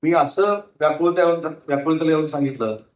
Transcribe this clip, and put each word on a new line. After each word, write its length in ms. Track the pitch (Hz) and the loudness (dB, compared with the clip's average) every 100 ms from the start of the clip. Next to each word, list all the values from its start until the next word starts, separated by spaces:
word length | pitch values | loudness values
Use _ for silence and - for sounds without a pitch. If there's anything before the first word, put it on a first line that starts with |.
मी 100 | 156 | 2
असं 420 | 170 143 - 202 | 2 0 2 0
व्याकुळता 680 | 202 - _ 151 156 170 170 | 0 -6 _ -2 2 0 2
येऊन, 220 | 170 165 | 2 2
व्याकुळतेला 640 | 156 156 - 143 151 160 160 | -4 -10 -4 -2 0 0 2
येऊन 160 | 156 156 | 0 0
सांगितलं, 500 | 147 139 127 113 110 - | -2 -4 -2 -6 -6 -12